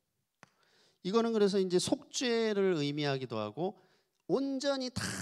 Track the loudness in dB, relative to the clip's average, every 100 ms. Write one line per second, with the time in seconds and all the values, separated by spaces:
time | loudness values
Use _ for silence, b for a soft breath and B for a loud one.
0 | _ _ _ _ b b b b b b
1 | -2 0 2 4 4 4 2 2 2 -2
2 | -4 -4 0 0 2 2 2 2 0 0
3 | -2 -2 -4 -4 -4 -4 -6 b b b
4 | b b -2 -2 0 -2 -2 -2 -4 -6
5 | -6 -6